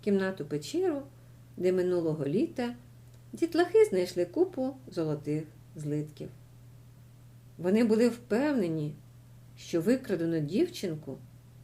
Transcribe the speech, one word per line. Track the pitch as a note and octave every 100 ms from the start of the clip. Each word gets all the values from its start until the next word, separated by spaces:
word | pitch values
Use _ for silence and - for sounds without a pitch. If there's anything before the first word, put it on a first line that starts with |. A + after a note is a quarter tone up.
| G#3+
кімнату-печеру, | G3 F#3+ F#3+ - D3 - E4 F#4+ C#4+ C#4+ - - - - -
де | F3+
минулого | F#3 F3+ F3 E3 D3+ C#3+
літа | F3+ E4+ - A#3+ A#3+ - - - - -
дітлахи | - E4 D#4 F4 A4 G#4+
знайшли | F#3 F3+ - F3
купу | - F4+ - C4 C4+ -
золотих | - D#3 D3 D3 D3+ D#3 - - D#3+
злитків. | D3+ D3+ D3+ - D3+ - - - - - - - - - - - - -
Вони | E3+ G#3+
були | A#3+ A3 A#3+
впевнені, | A#3 - G#3+ D4 C4+ F3 D#3+ D3+ D3+ - - - - - -
що | - E3+
викрадену | F3 C4 - F3 E3 E3
дівчинку | D3 G3+ F4 - F#3+ D#3 - B2+ - - - -